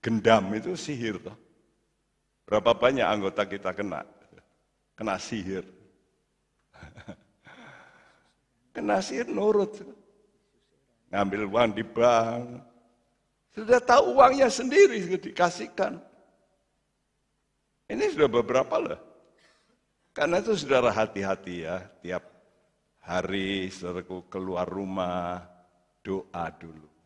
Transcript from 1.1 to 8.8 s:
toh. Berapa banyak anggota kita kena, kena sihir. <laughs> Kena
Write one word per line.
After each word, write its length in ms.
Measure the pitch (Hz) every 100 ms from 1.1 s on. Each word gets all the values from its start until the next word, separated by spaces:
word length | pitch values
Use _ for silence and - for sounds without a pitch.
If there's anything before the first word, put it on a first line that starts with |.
| 95
toh. 140 | - 110 _ _ _ _ _ _ _ _ _ _ -
Berapa 240 | 104 107
banyak 300 | 113 123 135
anggota 400 | 92 107 98 98
kita 320 | 98 98 95 92
kena, 260 | 101 78 - _ _ - _ _ _ _ _ -
kena 240 | 110 92
sihir. 480 | - 113 92 95 - - _ _ _ _ _ _ _ _ _
<laughs> 560 | - - - - - _ _ - - - - - _ _ _ _ _ _ _ _
Kena 280 | -